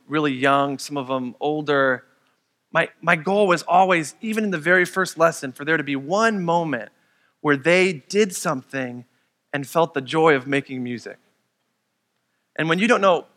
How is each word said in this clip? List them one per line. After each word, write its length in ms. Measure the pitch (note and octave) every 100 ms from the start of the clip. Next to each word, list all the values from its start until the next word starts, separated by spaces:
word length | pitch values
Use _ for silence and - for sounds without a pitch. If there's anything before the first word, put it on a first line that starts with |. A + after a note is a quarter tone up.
| -
really 260 | D#3 D3
young, 460 | B2+ C#3 C#3 C#3 C3+
some 180 | - C#3+
of 120 | B2+
them 260 | C3 B2 -
older, 640 | D3 D3+ D3 C#3 C3+ B2 - _ _ _ _ _ _
my, 160 | D#3+ - _
my 140 | E3
goal 320 | E3+ E3 G3+ G3
was 160 | E3+
always, 540 | - F3+ F#3+ E3+ C#3+ -
even 220 | A3 G#3+
in 80 | G#3
the 80 | E3+
very 260 | D#3+ F3+
first 320 | F3 F#3+ F3+ D#3+
lesson, 360 | E3 - C3+
for 120 | -
there 120 | D3+ D#3+
to 80 |
be 100 | C#3+
one 500 | C#3 C#3 G3+ A3+ G3+
moment 460 | E3+ E3+ D#3+ A#2+ G#2 _ _ _ _ _
where 160 | D3+ C#3
they 360 | D#3+ F3+ F#3
did 420 | D3+ - G3+ G#3+
something 680 | - F3 C3 - C3+ B2 B2 - _ _ _ _
and 140 | C#3+ C3+
felt 280 | E3 E3
the 60 | C#3
joy 340 | B2+ D#3+ D#3+
of 140 | C3+ C#3
making 340 | C#3 C3+ C3
music. 360 | B2 A#2 G2+ G2+ _ _ _ _ _ _ _ _ _ _ _ _ _ -
And 120 | D#3+
when 120 | F3+
you 80 | A#3
don't 120 | G#3
know 260 | G3 D#3+ -